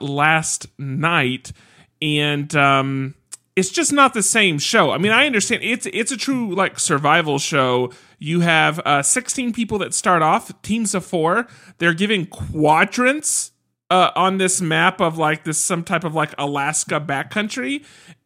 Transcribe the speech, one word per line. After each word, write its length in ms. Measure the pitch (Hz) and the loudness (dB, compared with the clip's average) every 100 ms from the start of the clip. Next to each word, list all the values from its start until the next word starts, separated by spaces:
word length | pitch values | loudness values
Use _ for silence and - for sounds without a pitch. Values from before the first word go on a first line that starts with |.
last 680 | 139 143 151 160 156 - - - | -6 0 2 2 0 -6 -10 -12
night, 720 | 139 131 160 170 127 127 - - _ _ _ _ | -8 -2 0 0 0 -4 -10 -20 _ _ _ _
and, 540 | 156 147 147 143 147 | -2 0 0 -2 0
um, 600 | 151 139 139 135 135 135 - _ - _ - | 2 4 4 2 -4 -6 -10 _ -20 _ -4
it's 140 | 185 | -2
just 220 | - 311 | -2 0
not 220 | 285 269 | 4 4
the 80 | 226 | 2
same 340 | 190 226 196 147 | 0 2 2 0
show. 320 | - 226 151 | 0 2 2
I 60 | 117 | 2
mean, 120 | 202 | 2
I 160 | 226 294 | 2 2
understand 380 | 220 - 233 | 0 0 -2
it's, 220 | 196 240 214 | -2 -4 -4
it's 200 | 202 226 | -6 -4
a 40 | 247 | -4
true, 380 | - 262 226 | -4 -4 -2
like, 240 | 180 185 - | -2 -2 -2
survival 640 | - 143 147 165 156 143 | -2 2 4 2 2 -2
show. 500 | - 147 131 123 123 - _ _ | 0 0 2 2 -2 -8 _ _
You 180 | 151 170 | -2 0
have, 380 | 170 160 151 156 - | 4 4 2 0 0
uh, 160 | 143 | 0
sixteen 500 | 143 254 247 - 247 | 2 -2 -2 -4 -4
people 260 | 233 220 214 | -4 -4 -4
that 140 | 175 | -4
start 280 | - 214 175 | -2 2 4
off, 300 | 160 208 - - | 4 2 -2 -12
teams 320 | - 220 214 | -4 -2 -2
of 100 | 190 | -4
four. 440 | - 175 160 208 233 - - - | -2 0 0 0 -4 -12 -20 -2
They're 140 | 170 | 0
given 320 | 170 208 208 160 | 2 0 0 -4
quadrants, 1200 | - - 156 151 156 208 - 247 294 - - - _ _ _ - | -8 -8 0 4 4 2 2 0 0 -2 -4 -6 _ _ _ 0
uh, 200 | 185 170 | 2 4
on 220 | - 190 190 | 2 0 2
this 220 | 185 180 | 0 0
map 400 | 165 160 175 185 | 0 2 2 2
of, 180 | 170 160 | -2 0
like, 240 | 156 156 | -2 -2
this, 140 | 160 151 | -4 -4
some 240 | - 170 | -2 -4
type 220 | 165 175 | -2 -4
of, 100 | 165 | -2
like, 200 | 160 151 - | -2 -4 -4
Alaska 640 | 143 143 143 151 - 156 | -4 -2 -2 -4 -4 -6
backcountry, 840 | 147 139 139 214 214 262 254 285 - - - - | -4 -6 -4 -6 -4 -6 -6 -8 -10 -20 -20 -8